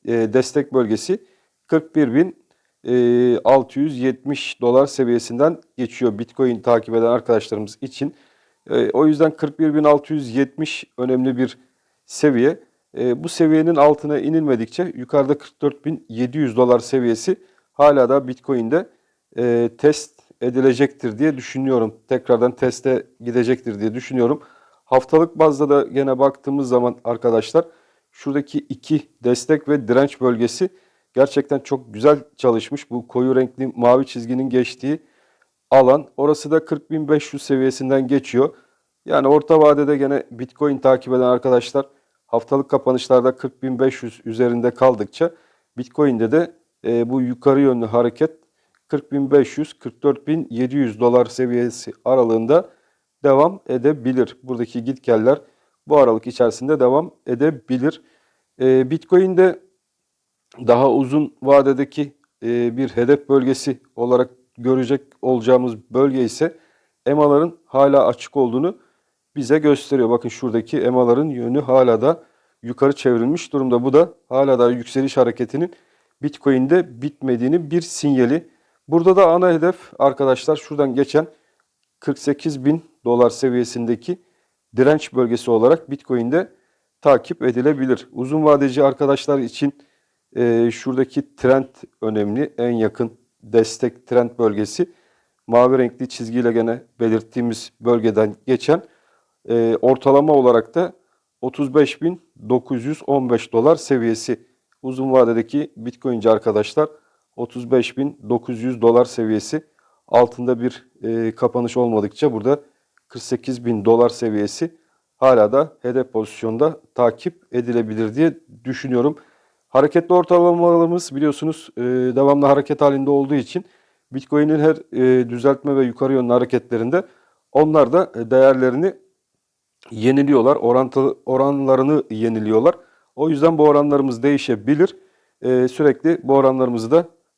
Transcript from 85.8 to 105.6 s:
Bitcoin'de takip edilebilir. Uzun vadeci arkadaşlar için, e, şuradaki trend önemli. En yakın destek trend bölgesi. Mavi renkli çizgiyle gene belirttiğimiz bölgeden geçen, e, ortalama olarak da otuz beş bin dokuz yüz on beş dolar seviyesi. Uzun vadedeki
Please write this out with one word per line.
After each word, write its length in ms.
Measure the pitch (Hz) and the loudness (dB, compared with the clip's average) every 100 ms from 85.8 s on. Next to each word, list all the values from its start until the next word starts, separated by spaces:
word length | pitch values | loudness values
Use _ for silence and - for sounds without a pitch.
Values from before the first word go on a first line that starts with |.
| 165 | -2
Bitcoin'de 640 | 139 _ 123 117 156 196 _ _ _ _ _ | -14 _ -4 -2 -2 -4 _ _ _ _ _
takip 420 | 147 131 - 175 | 2 2 0 -4
edilebilir. 680 | 127 120 135 147 131 120 - | -2 0 0 0 -2 -2 -4
Uzun 320 | - 127 156 | -10 -4 0
vadeci 400 | 151 147 139 127 | 4 4 2 2
arkadaşlar 540 | 139 135 143 139 - 139 | 0 0 0 0 0 -2
için, 340 | 117 - 143 - _ _ _ _ _ - | -4 -4 -6 -6 _ _ _ _ _ -4
e, 340 | 120 117 117 | 0 2 0
şuradaki 680 | 113 - 127 131 - 139 _ | -2 -6 -4 -2 -4 -8 _
trend 320 | 127 135 135 _ - _ | 2 2 0 _ -20 _
önemli. 540 | 110 107 104 110 147 - | -6 -4 -4 -4 -6 -4
En 120 | 120 | -4
yakın 420 | 117 110 110 117 - _ _ | -2 -2 -2 -8 -8 _ _
destek 640 | 107 113 113 - 185 - _ | 0 0 0 -2 -6 -6 _
trend 240 | 123 120 120 | 0 0 0
bölgesi. 520 | 113 104 104 - 175 _ _ _ _ _ - | -2 0 -6 -4 -8 _ _ _ _ _ 0
Mavi 320 | 117 123 131 | 2 4 2
renkli 300 | 123 - 127 | 0 -4 -12
çizgiyle 440 | - 113 120 120 | -10 -8 -2 0
gene 300 | 117 113 113 - _ | 0 -2 -4 -10 _
belirttiğimiz 720 | 117 110 113 - 120 110 - _ | -2 -2 -4 -6 -6 -6 -12 _
bölgeden 540 | 117 120 110 104 107 104 - | -2 0 0 0 -2 -4 -4
geçen, 360 | 127 - 160 - _ _ _ _ _ - | -4 0 -2 -2 _ _ _ _ _ -4
e, 280 | 117 117 113 | -2 0 0
ortalama 500 | 123 131 139 139 151 | 0 2 4 2 4
olarak 420 | 147 123 113 - | 4 4 4 2
da 180 | 170 175 - _ _ _ _ | -4 -4 -8 _ _ _ _
otuz 340 | 127 131 139 | -10 -6 0
beş 280 | 139 151 - | 2 2 0
bin 180 | 165 175 _ _ 107 | -6 -6 _ _ -4
dokuz 360 | 123 - 127 | -4 -2 -8
yüz 180 | 123 156 - | -6 -10 -2
on 240 | 139 127 | -2 0
beş 220 | 117 - | -2 -2
dolar 240 | 117 127 160 | 0 2 2
seviyesi. 720 | - 135 113 110 - 120 _ _ _ _ | 0 -2 0 -4 -4 -8 _ _ _ _
Uzun 300 | 131 127 135 | -12 -8 0
vadedeki 600 | 131 117 117 113 147 | 4 4 2 -2 -6